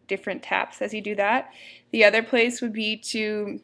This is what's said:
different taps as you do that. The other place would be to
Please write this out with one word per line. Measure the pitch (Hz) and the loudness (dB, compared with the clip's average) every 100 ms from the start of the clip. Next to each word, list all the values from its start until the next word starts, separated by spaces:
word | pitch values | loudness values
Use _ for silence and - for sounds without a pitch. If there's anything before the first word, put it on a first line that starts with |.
| - | -8
different | 190 - 185 | -6 -6 -8
taps | - - - - | -2 0 0 -4
as | 190 | -6
you | 214 | -6
do | 208 | -4
that. | 202 202 247 - - - - _ | 0 2 0 -2 -12 -20 -20 _
The | 233 208 | 4 6
other | 220 | 6
place | 220 233 240 240 | 2 2 2 0
would | 240 | -6
be | 214 214 220 | -4 -4 -6
to | - 226 214 214 208 202 | -6 -4 -2 -4 -6 -8